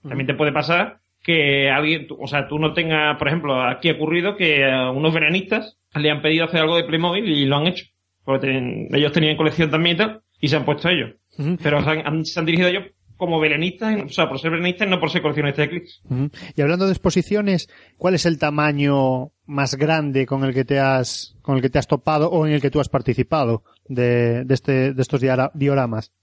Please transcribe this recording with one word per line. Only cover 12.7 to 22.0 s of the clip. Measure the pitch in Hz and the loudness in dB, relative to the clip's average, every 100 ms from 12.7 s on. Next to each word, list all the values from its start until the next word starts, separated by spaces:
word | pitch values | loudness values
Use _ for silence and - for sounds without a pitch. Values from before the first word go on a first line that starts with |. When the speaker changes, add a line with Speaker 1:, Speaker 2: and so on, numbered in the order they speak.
Speaker 2:
ellos | 185 185 _ _ - | 0 -6 _ _ -8
como | 180 165 | -2 0
belenistas, | 156 147 180 180 220 214 | 0 0 -2 -4 -4 -4
o | 147 | -4
sea, | - 156 | -2 -2
por | 135 | 0
ser | 156 | -4
belenistas | 165 180 180 208 | -2 -2 -2 -2
y | |
no | 180 | 0
por | 160 | 0
ser | 175 | 0
coleccionistas | 151 143 143 139 | -2 -2 -2 0
de | 147 | -2
clics. | 175 - - | -4 -10 -20
Speaker 1:
Ujú. | - 127 143 - - | -8 -4 -4 -6 -12
Y | - | -2
hablando | 143 175 190 | 0 2 0
de | |
exposiciones, | 185 175 - - 208 202 180 - - - _ | 0 0 0 0 -2 0 -2 -4 -20 -20 _
¿cuál | 180 | 0
es | 180 170 | 2 0
el | 156 | 0
tamaño | 151 147 151 143 143 139 131 127 135 _ - | 0 0 0 2 2 4 2 0 -4 _ -8
más | 143 135 135 | -4 -2 0
grande | 151 160 147 135 127 | 0 0 0 0 0
con | 135 | 0
el | 135 | 0
que | 131 | -2
te | 127 139 | 0 2
has, | 135 131 123 - - - | 2 2 -2 -6 -12 -12
con | - 135 | -2 0
el | |
que | 131 | 2
te | 135 | 0
has | - | 0
topado | 143 | -2